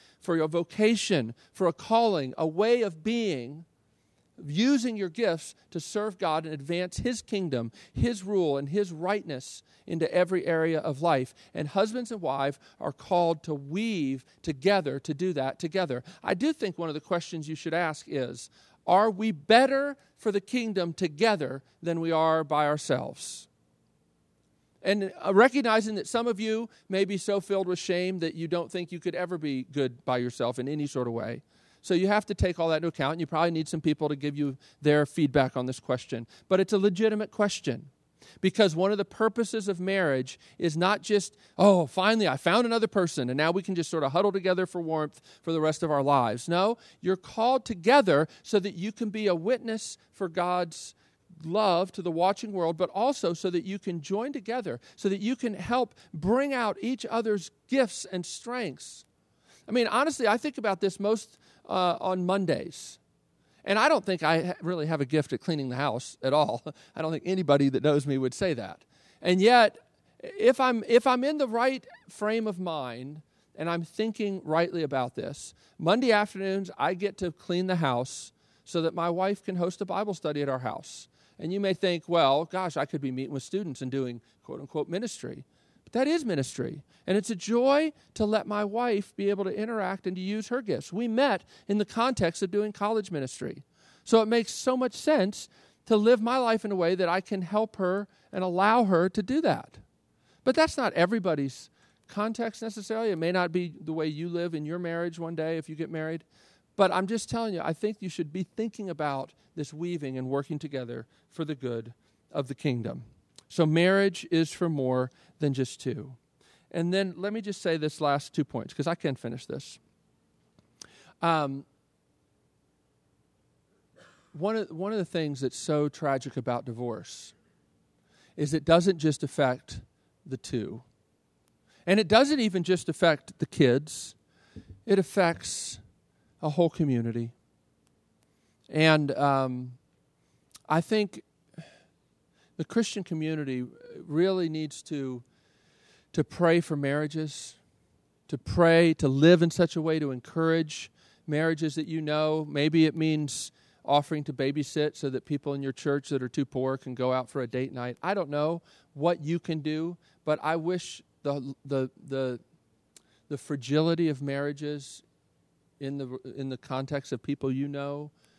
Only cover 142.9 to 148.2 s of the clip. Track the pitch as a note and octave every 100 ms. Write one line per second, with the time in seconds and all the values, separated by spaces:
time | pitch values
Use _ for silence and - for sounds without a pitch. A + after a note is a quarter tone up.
142.9 | G#3 F3 D#3+ D#3 D#3 C#3 B2+ B2 - -
143.9 | - E3 D3+ F#3 F#3 E3 D#3 D3+ - -
144.9 | D3 C3+ B2 - _ _ _ _ _ _
145.9 | _ _ - D3 - E3 E3+ - D3 C#3
146.9 | D3 D3+ D#3 D#3 - - - _ _ _
147.9 | _ _ _